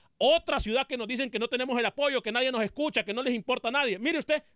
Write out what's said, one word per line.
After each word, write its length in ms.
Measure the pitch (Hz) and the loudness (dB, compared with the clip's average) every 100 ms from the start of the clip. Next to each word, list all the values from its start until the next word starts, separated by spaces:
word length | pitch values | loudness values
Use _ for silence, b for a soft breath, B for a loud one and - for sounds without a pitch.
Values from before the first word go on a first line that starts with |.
| b - | b 0
Otra 400 | 247 330 - 285 | 4 4 4 -2
ciudad 260 | 208 233 269 | 0 0 0
que 120 | 262 | -4
nos 100 | 214 | -4
dicen 240 | 240 262 | -4 -4
que 80 | 202 | -4
no 80 | 226 | -2
tenemos 300 | 247 254 240 | -2 -2 0
el 60 | 226 | 0
apoyo, 340 | - 285 262 | 0 0 0
que 100 | 220 | -2
nadie 200 | 233 262 | 0 0
nos 100 | 247 | 0
escucha, 420 | 214 - 302 233 | -2 -2 -2 0
que 120 | 208 220 | -2 -2
no 80 | |
les 100 | 262 | -2
importa 360 | 240 190 247 226 | -2 -2 -2 0
a 20 | |
nadie. 260 | 269 269 190 | 0 0 0
Mire 220 | 247 339 | -2 -2
usted 240 | - 302 - | 0 -2 -2